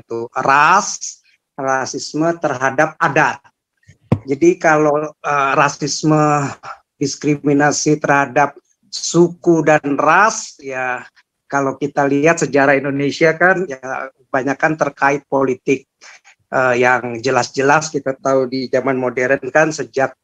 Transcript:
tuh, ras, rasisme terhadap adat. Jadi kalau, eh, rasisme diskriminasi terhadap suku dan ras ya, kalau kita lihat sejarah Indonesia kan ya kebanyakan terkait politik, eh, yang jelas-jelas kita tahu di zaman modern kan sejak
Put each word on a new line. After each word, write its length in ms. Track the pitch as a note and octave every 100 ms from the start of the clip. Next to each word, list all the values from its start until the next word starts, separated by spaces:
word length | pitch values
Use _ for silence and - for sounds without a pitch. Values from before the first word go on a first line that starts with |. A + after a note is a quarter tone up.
| -
tuh, 240 | A#2 A#2
ras, 880 | - C3 C#3 D#3 F#3+ - - - - _ _ _ -
rasisme 720 | C3+ C3 A#2+ C#3+ - D3+ E3+ E3+
terhadap 560 | D3 B2+ C3+ C3 D#3 -
adat. 400 | E3 D3 C3 A2 _ _ _ _ _ _ _ -
Jadi 320 | C3+ C3+ E3+
kalau, 560 | F3+ E3 D3+ D3+ D3 D3+
eh, 400 | - D3+ C#3+ C3+ C#3+
rasisme 880 | C#3+ - D3 - D#3 D#3 D3+ D3 C3+ - - - _
diskriminasi 1040 | _ C#3 - C#3+ C#3+ D3 C#3+ D3 C3+ D3+ D3+
terhadap 560 | C#3+ C#3 C#3 D3 C#3 - _ _ _
suku 720 | - - E3 E3+ - F3 D#3+ D#3
dan 320 | D3+ C#3+ C#3+
ras 560 | D3 F3 A3 A3+ - -
ya, 400 | C3+ C3 B2+ B2 - _ _ _ _
kalau 240 | C#3+ C3+
kita 320 | C3 C#3+ D3+ C#3
lihat 320 | C#3+ D#3+ E3
sejarah 400 | C#3 C3+ C#3 C#3
Indonesia 560 | C#3+ C#3 C#3 - D#3+
kan 320 | D#3+ F3+ F3 F#3
ya 400 | C3 C3 C3 C3+
kebanyakan 720 | - _ C#3 C#3 C3+ D#3+ D#3
terkait 480 | C#3+ - C#3 C#3+ -
politik, 560 | C3+ C3 B2+ - C3+ - _ - - _ _ _
eh, 240 | C3+ B2+ B2
yang 400 | B2 B2 A#2+ A#2
jelas-jelas 680 | C3+ B2+ B2 C3+ C#3 D3+ D#3
kita 240 | C#3+ C3+ C3+
tahu 260 | C3+ C3+
di 220 | B2+ C3 B2
zaman 300 | C3 C3+ C3
modern 420 | B2 B2 B2+ C3+ B2+
kan 240 | D#3 D#3
sejak 400 | D3+ B2 C3+ C3 -